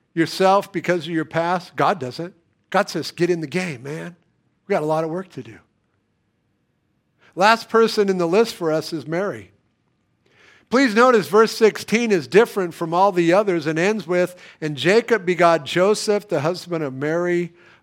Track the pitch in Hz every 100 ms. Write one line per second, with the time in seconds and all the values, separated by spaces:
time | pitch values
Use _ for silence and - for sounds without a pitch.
0 | _ 165 160 - 190 196 - 170 139 180
1 | 151 160 156 165 170 180 175 - 147 190
2 | 127 - 175 - _ _ _ 190 202 170
3 | 135 - 170 170 151 180 185 127 135 160
4 | 170 175 _ _ _ _ - 190 151 156
5 | 160 170 185 - 117 101 _ _ _ _
6 | _ _ _ _ _ _ _ _ _ _
7 | _ _ _ - 202 226 - 226 226 220
8 | 202 185 165 196 226 - 165 156 151 165
9 | 127 170 202 117 95 _ _ _ _ _
10 | _ _ _ _ _ _ _ 247 269 208
11 | 254 233 135 208 220 - 220 - - 214
12 | 240 190 123 185 233 208 175 - 165 170
13 | 202 180 165 185 208 170 143 156 185 220
14 | 160 180 180 - - - 156 143 151 220
15 | 233 220 175 170 175 165 139 170 190 208
16 | - 208 202 160 151 180 175 165 143 131
17 | 147 170 175 175 170 - _ _